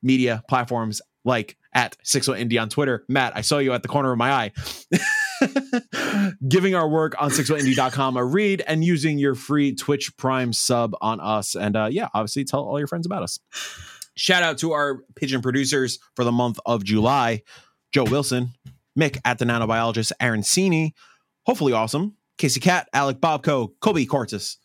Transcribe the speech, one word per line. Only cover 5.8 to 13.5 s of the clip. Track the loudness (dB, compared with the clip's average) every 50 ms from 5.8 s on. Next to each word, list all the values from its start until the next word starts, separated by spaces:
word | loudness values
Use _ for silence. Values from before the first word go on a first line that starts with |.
| -6 _ -8 -6 -4 -2 0 0 0 0 -2 -4 -2 2
Giving | 2 2 2 2 2
our | 2 0 0
work | 2 0 0 0 -2 -2
on | -2 0
six | 0 0 0 0
one | 0 0
indie | 2 2 2
dot | 2 2 0 0
com | 0 -2 0 0 0
a | -2
read | 0 2 2 2 2 0 0 -2 -2
and | 0 0 2
using | 2 2 2 2 0 0 2
your | 2 0 0
free | -2 -2 -2 2 2 2 2 0
Twitch | -4 -2 -2 -2 -2 -2 -8 -10 _
Prime | -2 0 0 0 0 -2
sub | -2 -2 0 2 2 2 2 0 -2 -2
on | -2 -2 -2 -2
us. | -2 -2 -2 -2 -2 -4 -6
And, | -2 -2 0 0 0
uh, | 0 0
yeah, | -2 -4 -4 -2 -2
obviously | -2 -2 -2 -4 -6 -6
tell | -2 -4 -4
all | -4 -2 -4 -4
your | -4 -4
friends | -6 -6 -6
about | -4 -4 -4 -6
us. | -6 -8 -10 _ _